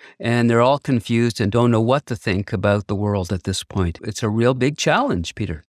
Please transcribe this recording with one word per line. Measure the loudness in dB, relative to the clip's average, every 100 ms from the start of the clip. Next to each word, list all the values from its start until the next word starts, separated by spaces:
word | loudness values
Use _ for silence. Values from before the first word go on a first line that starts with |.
| -20 -8
and | -2 2 4
they're | 4
all | 4 2
confused | 0 -2 0 0 0 0
and | 0
don't | 2 4
know | 2
what | 2 0 -2
to | -6
think | -2 -2 -2
about | 0 2 2 0
the | -2
world | 0 -2 -2
at | -4
this | -4 -6
point? | -4 -2 -2 -4
It's | -10 -4
a | -2
real | 2 2
big | 2 -2 0
challenge, | 0 0 0 -2 -4
Peter. | -6 -8 -8 -14